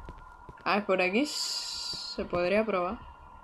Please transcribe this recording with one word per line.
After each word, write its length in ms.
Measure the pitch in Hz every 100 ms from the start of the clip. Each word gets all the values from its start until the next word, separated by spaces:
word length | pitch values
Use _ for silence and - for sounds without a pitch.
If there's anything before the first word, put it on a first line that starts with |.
| - - - - - -
A 100 | 160
ver, 100 | 196
por 160 | 208 185
aquí 260 | 180 208 294
se 960 | - - - - - - - - -
podría 400 | 190 175 180 208
probar. 340 | 220 190 175 233 - - - -